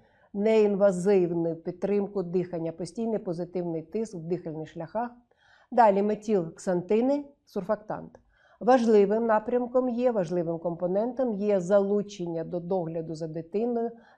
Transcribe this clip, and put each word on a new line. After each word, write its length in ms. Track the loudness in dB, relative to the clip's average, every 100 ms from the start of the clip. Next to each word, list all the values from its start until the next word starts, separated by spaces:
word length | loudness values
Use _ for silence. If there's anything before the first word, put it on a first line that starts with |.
| _ _ _
неінвазивну 1200 | -2 2 4 4 4 2 4 4 4 4 0 -2 -4
підтримку 680 | -8 -6 -2 -2 -2 -4
дихання, 480 | -4 -2 -2 -4 -6
постійний 480 | -8 -10 -6 -4 -4
позитивний 640 | -4 -6 -6 -6 -4 -6
тиск 340 | -6 -8 -6 -8
в 40 |
дихальних 500 | -6 -6 -6 -10 -12
шляхах. 420 | -12 -10 -8 -8 -10 _ _ _ _ -4
Далі 300 | 6 6 6
метілксантини, 1200 | 2 0 0 0 0 -6 -2 -2 2 2 2 0 -4 _ _
сурфактант. 720 | -8 -4 -6 -6 -10 -12 -20 _ _ _ -6
Важливим 640 | 4 4 6 6 6 4 2
напрямком 640 | 0 2 -2 0 0 0
є, 220 | 0 0
важливим 480 | 0 0 -2 -2 -2
компонентом 720 | -4 -4 -2 0 -2 -2 -2
є 260 | -2 0 0
залучення 840 | 4 4 4 0 -2 -6 -6 -6
до 160 | -6 -6
догляду 560 | -4 -4 -4 -6 -8 -8
за 120 | -8
дитиною 640 | -8 -6 -4 -2 -2 -4 -8 -20